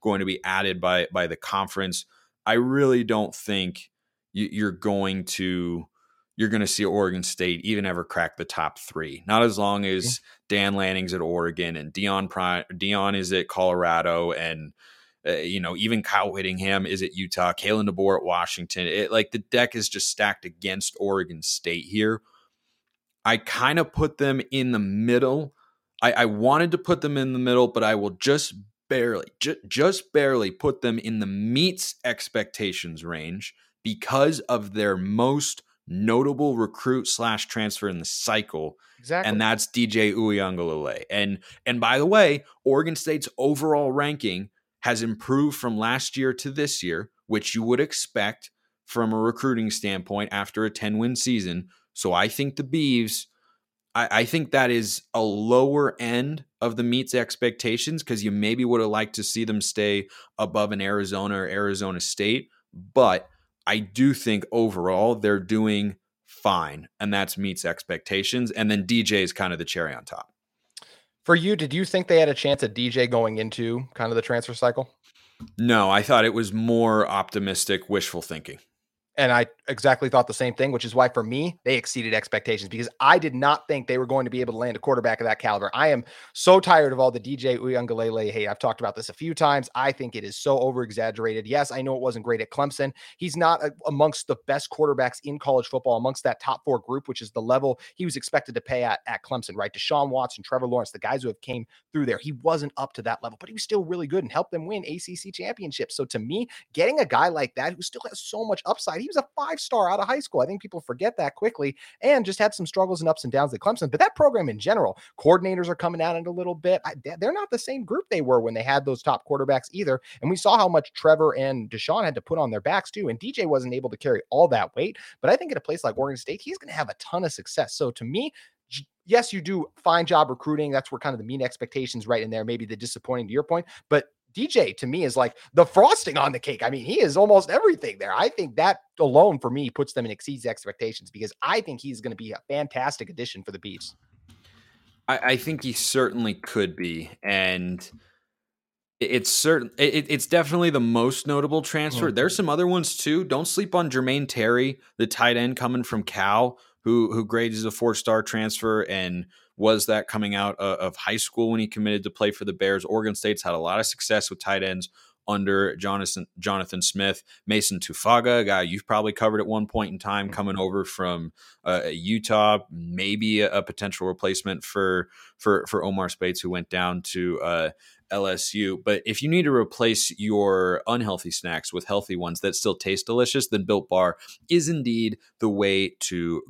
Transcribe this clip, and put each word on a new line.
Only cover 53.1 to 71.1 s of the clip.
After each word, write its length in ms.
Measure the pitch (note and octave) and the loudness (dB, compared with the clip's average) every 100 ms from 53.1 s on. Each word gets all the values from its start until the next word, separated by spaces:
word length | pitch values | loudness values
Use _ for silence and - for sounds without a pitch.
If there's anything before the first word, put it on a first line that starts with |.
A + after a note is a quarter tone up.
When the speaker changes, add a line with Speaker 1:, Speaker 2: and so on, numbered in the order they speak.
| - - _ _ _ _ _ _ A#2 | -4 -10 _ _ _ _ _ _ -2
Speaker 1:
I, 120 | A#2 | 0
I 140 | G#2+ B2 | 2 2
think 260 | E3 D3+ | 0 2
that 180 | C3+ B2+ | 2 4
is 340 | A#2 G#2 - - | 2 0 -6 -4
a 80 | A#2 | -2
lower 720 | A2 G2+ A2 B2 C#3 C#3+ C#3+ - | 0 0 4 6 6 4 0 -2
end 460 | A#2 A#2+ C3+ D#3 - - | -2 -2 -2 -6 -12 -4
of 140 | A#2 A2+ | -4 0
the 80 | |
meets 300 | A#2+ B2 B2+ | 0 0 0
expectations 920 | B2+ A#2 - A#2+ - A#2+ A#2 - D#3+ | -2 -2 -2 -2 0 -2 -2 -4 -6
'cause 200 | - A2+ | -4 -4
you 80 | G#2 | -2
maybe 340 | G2+ G#2 A#2+ B2 | 0 0 2 2
would 160 | A#2+ | 2
have 80 | A2 | 2
liked 260 | G#2+ G#2+ - | 0 -2 -4
to 80 | |
see 200 | G2+ A2+ | -6 -4
them 180 | A2 G#2+ | -2 -2
stay 460 | - - G#2 G2+ G2 - - - | -2 0 0 0 -4 -12 -12 -6
above 340 | G#2 G#2+ G#2 | -2 0 -2
an 100 | G2+ | -2
Arizona 600 | G2 G#2 G2 G2 G2+ G2 | -2 -2 -2 -4 -4 -4
or 60 | F#2+ | -4
Arizona 520 | G2 G#2 G2 G2 F2 | -2 -2 -2 -4 -4
State. 500 | - - G2+ B2 - _ _ | -6 -2 0 0 -4 _ _
But 540 | - F#2+ - A#2+ F#2 - _ _ _ - | -20 0 4 6 4 -2 _ _ _ -2
I 120 | G#2+ | -2
do 340 | G2 A2 C3+ | -2 2 4
think 320 | C3+ A#2 G#2 - | 4 0 0 0
overall 640 | A#2 A2+ F#2 F2+ F#2 A2 A#2 | 0 0 0 0 2 2 4
they're 240 | G#2 G2+ | 2 2
doing 560 | F2+ A2 G#2+ G#2 G#2 G2 _ _ _ | 2 2 2 2 -2 -6 _ _ _
fine, 600 | - G#2 F2+ D#2 D2+ - - | -4 0 0 -2 -8 -16 -6
and 120 | G#2 | -2
that's 260 | G2+ G2 - | 0 -2 -2
meets 260 | G2 F2 E2+ | -4 -4 -4
expectations. 840 | E2+ - E2+ - G2 G2 B2 A#2+ | -6 -6 -8 -4 -2 -2 -2 -2
And 180 | A2 G#2+ | 0 0
then 160 | G#2 F#2 | 2 2
D 160 | A#2 | 0
J 220 | G#2 G#2 | 2 2
is 100 | F2+ | 0
kind 180 | - F#2 | -2 -4
of 60 | E2+ | -4
the 80 | E2+ | -6
cherry 300 | F2+ D#2+ B1+ | -4 -6 -8
on 100 | - | -14
top. 260 | - - _ _ _ _ - - _ _ | -16 -16 _ _ _ _ -20 -20 _ _